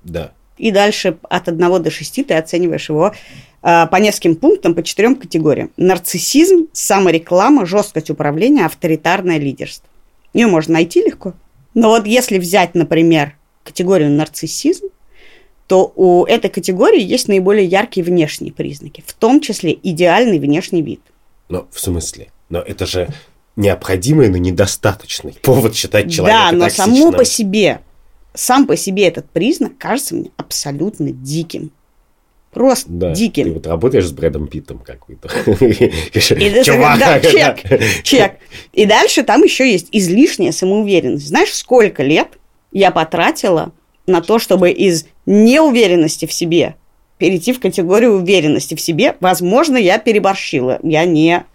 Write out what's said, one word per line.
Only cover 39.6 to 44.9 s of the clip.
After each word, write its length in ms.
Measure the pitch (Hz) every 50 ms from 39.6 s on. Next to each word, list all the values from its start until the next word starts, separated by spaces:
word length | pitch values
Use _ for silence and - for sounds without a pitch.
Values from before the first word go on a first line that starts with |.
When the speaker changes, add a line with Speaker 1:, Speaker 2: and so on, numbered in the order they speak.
| 262
Speaker 2:
есть 240 | 262 180 175 175 -
излишняя 600 | - 220 190 165 180 220 294 - - - 185 -
самоуверенность. 720 | 160 - 185 185 196 214 214 202 196 165 - - - 143 143
Знаешь, 260 | 143 170 277 392 427 -
сколько 480 | - - - 254 247 208 185 - - 147
лет 240 | 139 156 202 320 - - _ _ _ _ _ _ _
я 200 | - 196 190 180
потратила 800 | - 170 160 165 - 170 170 240 320 - - 208 175 156 160 165 _ _ _ _ _ _ _
на 140 | - 185 170
то, 180 | 165 - 214 226
чтобы 320 | - - 185 190 180 175
из 360 | - - 196 190